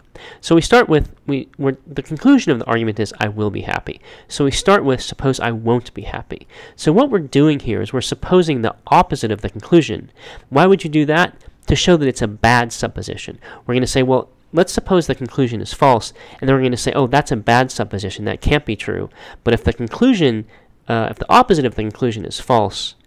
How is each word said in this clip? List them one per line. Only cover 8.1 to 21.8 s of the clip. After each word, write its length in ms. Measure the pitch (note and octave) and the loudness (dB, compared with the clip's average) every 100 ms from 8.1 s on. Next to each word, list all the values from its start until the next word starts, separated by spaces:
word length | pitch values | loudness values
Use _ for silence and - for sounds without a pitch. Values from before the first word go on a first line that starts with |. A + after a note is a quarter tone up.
| - - F#3 E3 C3+ | -6 0 2 2 0
the 120 | A2 - - | -2 -6 0
opposite 420 | D3+ F3 D3 A2 | 2 2 -2 -4
of 120 | G#2 | -4
the 100 | G#2 | -6
conclusion. 600 | G#2+ - E3+ C3+ G#2 - _ - - - | -10 2 2 2 -2 -12 _ -20 -20 -4
Why 160 | C3+ F3+ | 2 4
would 180 | G3 | 4
you 60 | D#3+ | 2
do 160 | D3+ D3 | 0 0
that? 300 | D#3 F3+ - - - - | 0 -2 -6 -20 -12 -4
To 80 | - | 0
show 200 | - F3 | 4 4
that 120 | C#3 | 2
it's 160 | A#2+ | -2
a 40 | A2 | -4
bad 460 | G#2 A2+ A#2+ A#2+ | 0 2 2 0
supposition. 640 | - A2+ - - - - - - - - | -4 -8 -6 -10 -12 -14 -16 -20 -14 -4
We're 80 | B2 | -2
gonna 100 | B2+ | 0
say, 160 | C3+ | 0
"Well, 280 | B2+ C3 - _ _ | 2 0 -2 _ _
let's 220 | D#3+ F#3 | -2 0
suppose 320 | - - F#3+ E3 | -2 -2 0 0
the 80 | |
conclusion 480 | C3 B2 - B2 A#2 | -4 -6 -2 -2 -2
is 120 | G2+ | -8
false," 380 | - C#3+ A#2 - - - - | 0 2 2 0 -14 -20 -8
and 80 | C3+ | 0
then 60 | C3+ | 0
we're 80 | |
gonna 120 | C3 B2 | 0 -2
say, 180 | B2+ | -2
"Oh, 120 | A#2+ C#3 | 0 2
that's 260 | C#3+ D3 | 0 0
a 60 | A#2+ | -2
bad 320 | G2+ A#2+ B2+ | 2 2 2
supposition, 560 | - G#2 G2+ G2 - G#2 | -2 -6 -6 -8 -8 -8
that 160 | - | -4
can't 240 | - D3 - | 0 0 0
be 100 | G#2 | -8
true." 360 | - F2+ G2 - - - | -6 -8 -8 -12 -20 -8
But 100 | - | -2
if 100 | A2+ | 0
the 100 | - | 0
conclusion, 720 | - A#2 - B3 A3+ D3 A2 G#2+ - _ _ - | -2 -4 0 2 4 2 0 -6 -16 _ _ -4
uh, 220 | A#2 A2 | -4 -2
if 80 | - | -4
the 120 | - | 2
opposite 340 | A#3 B3+ E3+ B2 | 4 4 2 0
of 100 | |
the 80 | - | -2